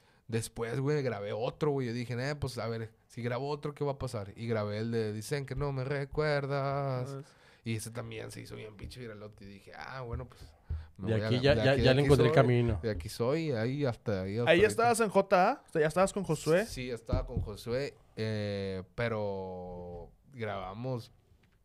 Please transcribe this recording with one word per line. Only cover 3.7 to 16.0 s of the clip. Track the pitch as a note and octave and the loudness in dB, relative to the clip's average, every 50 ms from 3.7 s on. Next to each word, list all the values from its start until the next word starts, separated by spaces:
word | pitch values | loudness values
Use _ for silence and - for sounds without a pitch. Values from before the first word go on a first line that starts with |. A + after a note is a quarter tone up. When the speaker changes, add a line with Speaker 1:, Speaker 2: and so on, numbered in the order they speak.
| C#3+ | -6
Speaker 1:
¿qué | - D3 | -4 -4
va | C#3+ C3+ | -4 -4
a | C3+ | -4
pasar?". | C3+ B2 - G#2+ G2 G2 - | -6 -6 -6 -6 -8 -8 -10
Y | - A#2 A#2 | -8 -2 0
grabé | A2+ G#2+ G#2 G#2 G#2 G#2+ | 0 0 0 0 -2 -2
el | A2+ A#2 | -2 -2
de | A#2 A2+ A2 G#2+ G#2 | 0 0 0 -2 -4
"Dicen | A2 G#2 - D3 C#3+ C3+ - | -6 -6 -4 -4 -4 -4 -4
que | B2+ | -4
no | B2+ D3 C#3+ | -4 -2 -2
me | C#3 C3 B2+ | -2 -2 -2
recuerdas". | C3+ D3 C#3 C#3+ C#3 - D3+ D3+ D#3 D3 C#3+ C#3 C3+ C#3+ C#3 C3+ C#3 C#3 C#3+ C#3 C#3 C3 B2+ B2+ C#3 | -2 -2 -4 -4 -4 -2 0 0 2 2 0 0 0 -2 0 0 0 0 0 -2 -2 -2 -2 -4 -4
Speaker 2:
Ah, | C#3 C3+ C#3+ - - _ _ - - _ - | -8 -10 -12 -14 -20 _ _ -20 -20 _ -6
Speaker 1:
Y | A#2 A2+ | -4 -4
ese | G#2+ - A2+ | -4 -4 -8
también | A2+ A#2+ A2+ A#2 A2+ A2 A2 A2+ | -8 -10 -10 -8 -8 -10 -10 -10
se | G#2+ A#2 | -10 -12
hizo | A2+ - A#2 | -12 -12 -12
bien | A#2 A2+ G#2+ G#2 F#2+ | -12 -12 -14 -14 -12
pinche | A#2 - - B2 | -14 -12 -12 -12
viralote. | B2 A2+ G#2+ G2+ G#2+ G#2+ G#2+ - G2+ | -12 -12 -12 -12 -14 -16 -16 -16 -18
Y | G2 | -18
dije, | G2+ F#2+ - - - | -18 -18 -20 -18 -16
"Ah, | - D2+ - B2+ C3 | -14 -12 -12 -10 -10
bueno, | B2+ A#2 A#2+ B2 B2+ A#2+ | -8 -6 -6 -8 -8 -10
pues, | - - - - - _ _ - - - - - - - | -14 -20 -20 -20 -20 _ _ -8 -8 -8 -8 -10 -12 -6
me | F#2+ A2 | -2 0
Speaker 3:
De | A2 | 0
Speaker 1:
voy | G#2+ | 2
a | G#2+ A2 | 2 2
Speaker 3:
aquí | A#2+ B2+ | 2 4
Speaker 1:
la-, | |
Speaker 3:
ya, | B2+ C#3 D3 | 6 6 6
Speaker 1:
de | A2+ C3 | 6 6
Speaker 3:
ya, | C3+ | 4
Speaker 1:
aquí, | C#3 B2+ | 6 6
Speaker 3:
ya | A#2+ C3 | 6 6
Speaker 1:
de | C3 | 6
Speaker 3:
le | C#3 | 6
Speaker 1:
aquí | C#3+ | 6
Speaker 3:
encontré | C#3 C#3+ B2 - D3+ | 6 8 8 6 6
el | D#3 | 6
Speaker 1:
soy, | |
Speaker 3:
camino. | C#3+ B2+ B2 B2 A#2+ A#2+ A#2 A2 G2 | 6 6 6 6 4 4 2 0 0
Speaker 1:
de | - A2 | -2 -4
aquí | G#2 F2 E2+ G#2 | -4 -4 -6 -8
soy", | - - A#2 B2 D3 E3 E3 D3+ | -6 -2 -2 0 0 0 0 -2
ahí | B2+ G#2+ A2 B2+ C3+ D3 C#3+ | -2 0 0 -2 0 0 0
hasta | B2+ G2+ - - A#2+ G#2 F#2 F#2+ | 0 -2 -2 -2 -2 -2 0 0
ahí, | F#2+ G2+ A2+ | -2 -2 0
hasta | A#2+ D#3+ | 4 4
Speaker 2:
¿Ahí | E3 F3+ | 6 6
ya | G#3 | 6
Speaker 1:
ahorita. | G#3 | 4
Speaker 2:
estabas | G3+ G#3+ A3+ A#3+ A#3 G#3 | 4 4 4 4 6 4
en | A3+ G3 | 2 4
J | - G3 F#3+ - G#3 F3+ F#3 A3 | 4 4 4 6 6 6 6 6
A? | C#4 - - - | 4 0 -4 -2
O | |
sea, | - E3 | 2 2
¿ya | D3+ D#3 | 2 4
estabas | - F3+ | 4 4